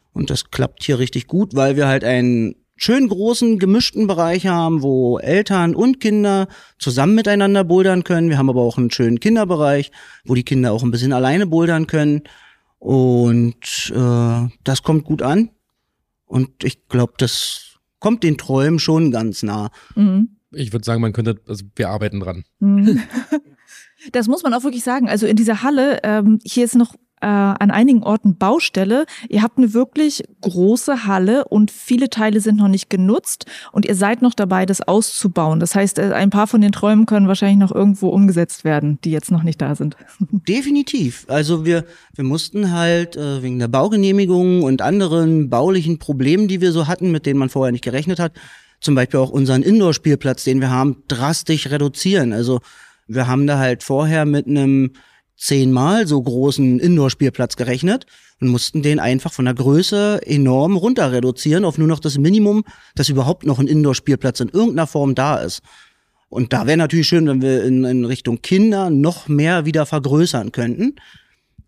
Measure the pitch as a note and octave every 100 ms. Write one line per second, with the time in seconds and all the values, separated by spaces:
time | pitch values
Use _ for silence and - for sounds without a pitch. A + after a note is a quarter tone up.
0 | _ - C#3 C3+ - - B2+ - - B2+
1 | B2+ B2 - F3+ G#3+ C#3 C3+ C#3 C#3 C3+
2 | A#2 B2 B2 A#2 A2 - _ - - C4
3 | B3 F#3+ A3 A#3 A#3 G#3 F#3+ A3 - -
4 | G#3 F3 E3+ F3+ F#3+ E3+ E3 D#3+ C#3 C3
5 | B2 A#2+ - F#3+ G#3 F#3+ E3+ E3+ B3 B3+
6 | G#3+ G#3 G3+ G3 F#3+ - - - C3+ B2
7 | D#3+ A3 G#3 G3+ G3 G3 E3+ F3+ F#3+ F3+
8 | E3+ E3+ E3 C#3 C3+ B2 A#2+ C3 A#2+ -
9 | A#2 A#2 G#3+ A3+ F#3+ E3 C#3+ C#3+ C#3 -
10 | - - - B2 B2 C3+ B2 A2 B2 A#2+
11 | C3 B2+ C3 E3+ F#3+ E3 E3+ D#3+ D#3+ D#3
12 | D3 D3 - - _ _ _ _ - C3
13 | B2+ B2 A#2+ A#2 A#2 - - - - B2
14 | B2 A#2+ A#2 A#2 A#2+ - - C3+ - D#3
15 | D3 D#3 C3 F#3 A3+ _ _ _ _ _
16 | _ _ - B2+ B2+ - B2+ - - B2
17 | A#2+ - B2 - - - - _ _ _
18 | G#3 A#3 E3 D3 - C3+ D3 E3 - D#3+
19 | D#3 A#2 A2 - G#2+ G#2 G#2 - - G#3+
20 | G3+ F#3+ A#3 _ _ C#3+ A2+ A2 A#2 A#2
21 | A2+ G2+ A2+ G2+ - G#2 G2 - F#2+ G2+
22 | G#2+ G2+ F#2 F2+ - - G3+ G3+ G#3 C4+
23 | - A#3+ - D4+ - _ _ - - _
24 | D4+ B3 A3 E4+ C#4 A#3 C4+ B3 B3 C4
25 | A#3+ G#3 A3 G#3+ A3+ G#3 C4 C#4 C#4 B3
26 | G#3+ G#3+ G#3 A3 - B3 A#3+ A#3+ A#3 -
27 | _ - G#3 G3+ G3 - G3+ G#3 C4+ A#3
28 | G3+ G#3+ G3+ E3 F#3+ D#4+ - F#3+ F#3+ B3+
29 | D#4 - A#3 G#3 A3+ - A#3 A3+ B3+ D4+
30 | D4+ - - - F#3+ F3+ F#3+ B3 - B3+
31 | G#3 F#3+ F#3 C4 - G#3+ G#3 - - B3
32 | C4+ A3 G#3+ G#3+ G#3+ G#3 G3 F#3+ - F#3+
33 | F#3 D#4 - - - - - - - F#3
34 | G3+ A#3+ B3 A3 F#3+ F#3 F#3+ F#3+ - G#3
35 | - - G3 F3 D#3 D#3+ E3+ G3+ G3 -
36 | G3 - G3 G3+ G#3+ A3+ G#3 - G#3 G#3+
37 | A3 G#3+ F#3+ F#3+ G3 G3+ F#3+ - G3+ G3
38 | F#3 G3 G3 E3+ E3 - D#3+ D3 D3 C#3+
39 | E3 D#3 - F3 E3 D#3 C#3 D3 D3 -
40 | - - F#3+ G3 - A#3+ C#4 C#4+ C4+ C4
41 | C3 - - C#3+ D3+ E3+ D#3+ E3+ E3 -
42 | _ - C3 D#3 - G#3 F#3+ E3+ E3+ E3+
43 | E3+ D3 C#3+ C#3 B2+ B2 A#2 C3 G3 G#3+
44 | G3 G3 F#3 F3+ F3+ F3+ C3+ C3 A#2+ G3+
45 | F3+ E3 D#3+ D#3+ C3+ A#2+ E3 F#3+ D#3+ D#3
46 | - C3+ C3 F#3 G#3 F#3+ F3+ E3 D3+ F3+
47 | F#3 D#3 C#3+ C#3 C3 C#3 C3 A#2+ - C3
48 | D#3 F3 E3 - - - _ _ D3+ C3
49 | B2+ B2+ B2+ C#3 C3 C3 F3+ A3 F3+ -
50 | D#3 C#3 C3+ B2+ C3+ C3 C3 B2+ C#3+ B2
51 | - B2 C#3 D#3+ - D#3 C3 C#3+ C#3+ -
52 | F#3 F#3+ A#2+ G#2+ A#2+ B2 - - - _
53 | - B2 B2+ C3 C#3+ C#3 C3 B2 - C3+
54 | D#3 D#3+ D3 D3 B2+ C#3+ C3+ C3+ C3 -
55 | _ _ _ - - C#3 C3 B2+ D3 A3
56 | F3 C#3+ B2 B2 C#3 C3+ C3 B2 F3 E3
57 | C3+ - C3 - A#2+ - B2 B2 F3 C4
58 | - _ _ - B2+ A#2+ - D#3+ D3 D3+
59 | A#2 C3 E3+ - B2+ B2+ C3+ D3+ F#3+ G3+
60 | G#3 G#3 - C#3+ C3 C3 E3 F#3+ G#3+ B3+
61 | C#3 B2 B2+ B2 D3+ E3+ F3+ D#3 D#3+ D3+
62 | D3+ C#3 D#3 G#3+ G3+ G#3+ - - _ -
63 | C#3+ C3 C3 - D3 B2+ C#3 D#3 D3 B2
64 | - C3 C3 - A#2 F#3 A#3 D#3 D#3 D3+
65 | C#3 C3 C#3+ C3 F2+ - _ - _ _
66 | _ _ - A#2+ A#2 B2 A2 D#3+ D#3 E3
67 | D3 F3 D#3 C3 C3+ C3 A#2 C3 B2+ B2+
68 | A#2+ C3 B2 A#2 - F#3+ A3 G3 F3+ C#3
69 | D#3 E3+ - D3 D#3+ F3+ D#3 D#3 D3 D3+
70 | C3 D3+ F3 B2 G#2 - A#2 B2 B3+ -
71 | - - _ _ _ _